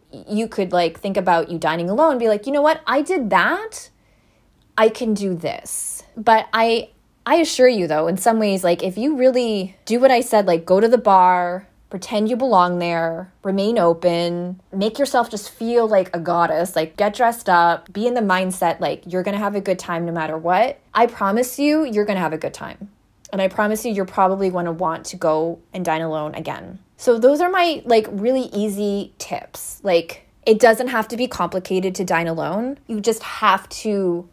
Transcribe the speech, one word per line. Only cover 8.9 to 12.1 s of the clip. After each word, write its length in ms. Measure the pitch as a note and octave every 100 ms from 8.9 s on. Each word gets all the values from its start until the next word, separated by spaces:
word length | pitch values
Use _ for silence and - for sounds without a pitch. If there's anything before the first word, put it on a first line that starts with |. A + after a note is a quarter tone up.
| F#3
you 200 | B3+ D4
really 600 | B3+ B3+ A#3+ G#3 F#3 -
do 160 | - A#3
what 100 | C4
I 120 | B3
said, 240 | A#3+ A3 F#3+
like, 180 | E3
go 160 | E3 F#3+
to 80 | A3+
the 80 | A#3+
bar, 720 | G#3+ F#3+ F3+ F3+ F3 F3+ - _ _
pretend 400 | G3 -